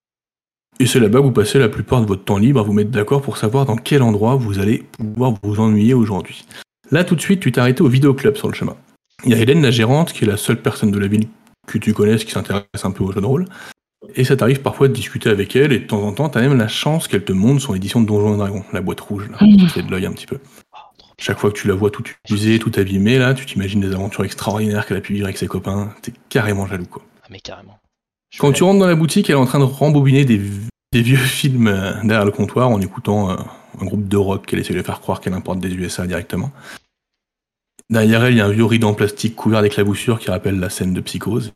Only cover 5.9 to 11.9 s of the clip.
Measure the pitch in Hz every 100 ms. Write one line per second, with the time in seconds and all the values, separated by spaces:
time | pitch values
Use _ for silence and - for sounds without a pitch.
5.9 | 127 107 95 - - - - - _ _
6.9 | 143 180 170 - 196 170 131 123 127 160
7.9 | 127 143 131 110 - - - - - _
8.9 | _ _ - - 110 120 165 135 120 113
9.9 | 143 170 - 110 101 - 113 - - 107
10.9 | 101 98 104 110 - _ _ - - 110